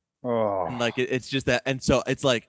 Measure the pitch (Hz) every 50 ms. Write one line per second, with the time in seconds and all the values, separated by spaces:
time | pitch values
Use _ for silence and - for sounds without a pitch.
0 | _ _ _ _ - 123 117 113 110 104 101 95 90 82 123 120 120 117 - -
1 | 127 - 131 127 - - 139 135 123 - 123 120 - 135 135 131 - - 143 123
2 | - - 135 - - 139 123 113 -